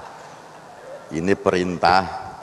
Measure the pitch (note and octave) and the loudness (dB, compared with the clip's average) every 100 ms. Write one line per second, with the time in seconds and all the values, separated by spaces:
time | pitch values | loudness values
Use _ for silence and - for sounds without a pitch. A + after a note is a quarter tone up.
0 | - - - - - - - - - - | -14 -16 -18 -18 -20 -20 -20 -18 -16 -16
1 | - D2+ F2+ G2 G2 F#2+ F2+ E2+ F2 F#2 | -8 -2 0 2 2 2 0 2 4 6
2 | F#2 - - - | 4 -4 -10 -14